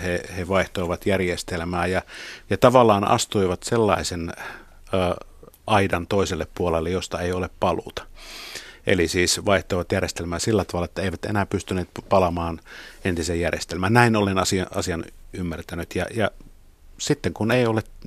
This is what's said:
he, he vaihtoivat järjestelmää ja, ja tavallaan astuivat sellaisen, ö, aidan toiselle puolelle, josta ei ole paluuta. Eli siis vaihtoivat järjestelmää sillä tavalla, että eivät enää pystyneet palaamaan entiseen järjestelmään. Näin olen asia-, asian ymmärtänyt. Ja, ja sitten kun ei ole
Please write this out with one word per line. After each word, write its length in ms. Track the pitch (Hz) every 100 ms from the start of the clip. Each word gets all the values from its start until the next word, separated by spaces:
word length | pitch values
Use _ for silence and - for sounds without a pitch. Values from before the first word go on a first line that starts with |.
he, 200 | 90 87 76 90
he 100 | 87
vaihtoivat 580 | 95 82 - 87 87 101
järjestelmää 840 | 95 90 82 - 87 85 87 90
ja, 140 | 92 - - - - -
ja 80 | 101
tavallaan 500 | 127 127 113 101 101
astuivat 560 | 120 - 107 92 90
sellaisen, 720 | - 120 104 85 80 87 85 - - - - - -
ö, 320 | 95 90 87 - - - - -
aidan 400 | 104 98 87 85
toiselle 400 | 101 90 82 78 -
puolelle, 340 | 87 82 82
josta 320 | 92 - 85
ei 100 | 90
ole 180 | 90 87 -
paluuta. 440 | 95 80 - - - - - - - - - - -
Eli 200 | 95 82
siis 380 | 92 87 - 101
vaihtoivat 460 | 95 - 92 -
järjestelmää 480 | 98 87 - 85 85
sillä 260 | 113 107 87
tavalla, 200 | 87 87
että 160 | -
eivät 240 | 95 85 107
enää 200 | 107 95
pystyneet 440 | 95 - 92 85 - -
palaamaan 500 | 98 90 87 85 82 - - - - 98
entiseen 340 | 85 82 85
järjestelmään. 540 | 85 - - 85 95
Näin 220 | 120 120 110
olen 220 | 98 95
asia-, 300 | 92 95 90 98
asian 300 | 90 82 - - -
ymmärtänyt. 640 | - 87 78 - 85 82 95
Ja, 100 | 87 110
ja 160 | 98 - - - - _ - -
sitten 360 | - 113 92
kun 180 | - 110
ei 140 | 127 117
ole 180 | 110 - -